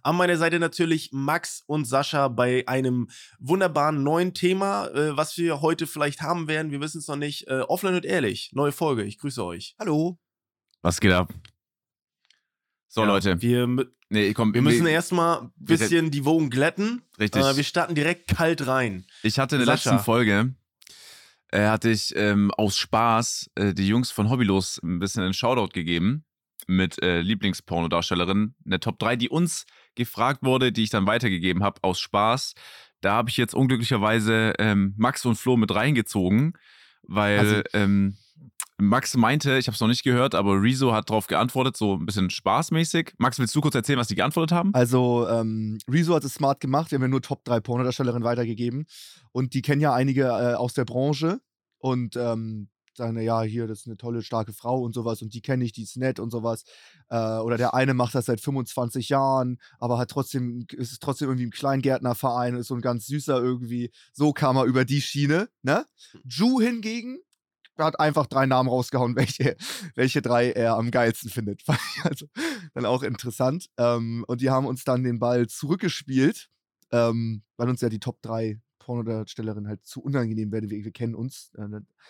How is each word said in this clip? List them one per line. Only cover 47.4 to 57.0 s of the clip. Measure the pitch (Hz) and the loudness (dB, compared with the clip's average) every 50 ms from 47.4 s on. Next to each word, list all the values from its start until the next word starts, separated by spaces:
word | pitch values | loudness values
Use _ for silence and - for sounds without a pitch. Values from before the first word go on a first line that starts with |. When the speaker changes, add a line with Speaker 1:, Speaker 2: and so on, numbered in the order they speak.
| _ | _
Speaker 2:
drei | 120 123 117 | -2 -2 0
Pornodarstellerinnen | - - 120 123 127 127 123 - 139 123 120 120 113 | 0 -2 -2 -2 -2 -2 -2 -2 -2 -2 -2 -2 0
weitergegeben. | 117 120 120 120 113 117 104 120 120 120 139 151 - - - - - - - _ _ _ | 0 0 0 -2 -4 -4 -4 -4 -4 -4 -6 -8 -10 -14 -20 -20 -20 -20 -20 _ _ _
Und | 127 131 127 - | -2 -2 -2 -2
die | 135 - | -4 -2
kennen | - 147 143 | 0 0 2
ja | 151 147 127 | 2 2 2
einige, | 123 131 139 131 135 135 | 2 2 2 2 2 2
äh, | 127 117 104 120 120 120 | 2 2 2 0 0 0
aus | - 123 123 - | 0 -2 -2 -2
der | - 123 | -2 -4
Branche. | 104 113 123 131 147 151 135 160 165 190 269 - _ _ _ _ _ _ _ | -2 -2 -2 0 0 0 0 0 -2 -2 -2 -6 _ _ _ _ _ _ _
Und, | - 131 127 127 120 107 - | -4 -2 -2 -2 -2 -4 -4
ähm, | 120 120 120 113 113 113 110 110 107 101 101 _ _ _ _ _ | -4 -2 -2 -2 -4 -4 -8 -10 -10 -12 -14 _ _ _ _ _
sagen, | - 123 117 113 | -8 -6 -6 -4
„Na | 117 | -4
ja, | 110 113 117 113 113 | -2 0 0 0 0
hier, | 110 107 120 117 | -2 -4 -4 -6
das | 110 107 101 | -6 -8 -10
ist | - 120 | -12 -14
eine | 110 | -16
tolle, | 101 - 120 120 117 104 | -12 -8 -6 -6 -6 -6
starke | - - 113 110 107 104 | -4 -4 -4 -4 -4 -8
Frau“ | - - 117 127 131 | -10 -4 -2 -2 -2
und | 123 120 113 | -2 -4 -4
sowas. | 123 113 117 113 - 113 | -4 -4 -4 -4 -4 -8
„Und | 110 104 | -12 -14
die | 117 | -12
kenn | - - 135 127 | -6 -4 -2 -2
ich, | 123 113 - | -2 -4 -4
die | - 113 | -8 -14
ist | - - | -12 -8
nett“ | 123 131 131 123 - | -4 -2 -2 -2 -4
und | 107 113 | -6 -6
sowas. | 113 120 107 117 113 110 - _ - - - - _ _ | -6 -4 -2 -2 -4 -4 -8 _ -20 -20 -20 -20 _ _